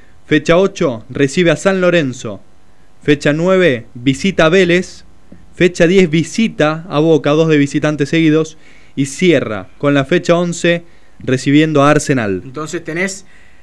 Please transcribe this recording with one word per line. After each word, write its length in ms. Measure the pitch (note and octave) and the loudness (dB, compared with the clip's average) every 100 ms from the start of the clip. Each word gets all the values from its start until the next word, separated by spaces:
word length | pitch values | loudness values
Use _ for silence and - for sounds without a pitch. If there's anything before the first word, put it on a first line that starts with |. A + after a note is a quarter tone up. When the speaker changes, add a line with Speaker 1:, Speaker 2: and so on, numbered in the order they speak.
| - - - | -20 -20 -2
Speaker 1:
Fecha 300 | D3+ D3+ E3 | -2 2 2
ocho 460 | F#3+ F#3+ D#3+ A2+ - | 2 -2 -4 -4 -8
recibe 420 | B2+ C#3 F3+ E3+ | -2 -2 0 0
a 60 | D3 | 0
San 240 | G3 F#3+ | 0 0
Lorenzo. 600 | F3+ E3+ C#3 A#2+ A#2 G2 - - - - - - | 2 0 0 -6 -10 -14 -16 -20 -20 -20 -20 -8
Fecha 300 | - D3 D3 | -2 0 0
nueve 540 | D3+ F3 F#3 F3 A#2+ A2+ | 0 0 2 2 0 -6
visita 520 | B2 B2 C3+ G3 F3+ D#3+ | -6 -4 -2 -2 2 2
a 20 | |
Vélez. 560 | F#3 F3+ F3 F#3+ - - - - - - | 4 2 0 -2 -12 -20 -20 -20 -20 -20
Fecha 320 | - F3+ F3+ E3+ | -2 -2 2 2
diez 240 | F#3+ F#3 | 4 4
visita 720 | D#3+ D#3+ - A3+ - D3+ D#3+ F3 | 2 -2 -2 -2 0 -2 -2 -4
a 100 | D3 | -2
Boca, 320 | D#3+ D#3 C#3+ | 2 2 2
dos 180 | D3 D#3+ | 2 2
de 80 | D#3 | 2
visitantes 520 | C#3 D3+ D3+ D3+ C#3+ | 2 0 -2 -2 -2
seguidos. 500 | E3 D#3+ D#3 D#3 - - - - - | 0 2 2 -2 -8 -20 -20 -12 -6
Y 100 | C#3 | -6
cierra 640 | - F#3 C#3+ A#2 G#2 F#2 - | 0 2 2 0 -8 -12 -4
con 160 | C#3+ | 0
la 100 | C#3+ | 0
fecha 300 | C3 F3+ - E3+ | 0 -2 0 0
once 460 | F3 E3+ E3+ E3+ - - - - | -2 -2 -2 -2 -6 -20 -20 -12
recibiendo 640 | B2 B2+ - C#3 D#3+ D3 | -4 -2 2 2 2 2
a 80 | C#3 | 2
Arsenal. 500 | D3+ - C3 G#2+ F#2 | 2 0 -2 -2 -6
Speaker 2:
Entonces 380 | C3 B2+ D#3 E3+ | -8 -12 -10 -10
tenés 420 | D#3+ E3 F#3+ F#3+ - - - - | -10 -8 -8 -8 -16 -20 -20 -20